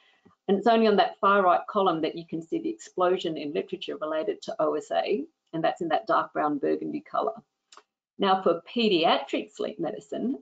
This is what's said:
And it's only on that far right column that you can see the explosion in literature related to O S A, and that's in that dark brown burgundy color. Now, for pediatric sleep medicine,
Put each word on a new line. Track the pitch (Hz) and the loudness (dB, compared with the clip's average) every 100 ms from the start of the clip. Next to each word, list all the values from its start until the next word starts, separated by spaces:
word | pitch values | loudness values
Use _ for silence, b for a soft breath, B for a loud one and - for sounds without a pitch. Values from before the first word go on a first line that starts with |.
| b b b b - | b b b b 0
And | 196 | 2
it's | 233 | 4
only | 226 220 | 4 6
on | 202 | 4
that | 170 - | 2 2
far | 196 202 | 2 4
right | 185 170 - | 4 2 2
column | 208 190 160 | 0 2 2
that | 156 - | -2 -6
you | 165 | -10
can | 165 | -10
see | 165 170 | -6 -6
the | - | -6
explosion | - - - 180 185 180 156 | -8 -10 0 2 2 -2 -6
in | 147 | -6
literature | 170 196 180 - 143 | -6 -6 -8 -10 -8
related | 156 156 160 - | -6 -4 -4 -6
to | - - | -6 -2
O | 156 | -2
S | 151 - | -2 -2
A, | 170 - 220 302 _ _ | -2 0 -2 -4 _ _
and | 160 | -2
that's | 160 - | -2 -2
in | 170 | -2
that | 151 - | -2 0
dark | 156 160 | 0 0
brown | 160 151 147 | -2 -2 0
burgundy | 156 156 156 151 | -2 -2 -4 -8
color. | - 147 - - _ _ _ - _ _ _ - | -6 -4 -4 -6 _ _ _ -20 _ _ _ -2
Now, | 196 190 | 0 2
for | 190 170 - | 2 0 -2
pediatric | 240 220 175 165 277 - 285 220 | 0 2 4 4 2 0 -6 -6
sleep | - - - | -8 -8 -6
medicine, | 170 - - - 214 277 | -6 -8 -10 -6 -4 -6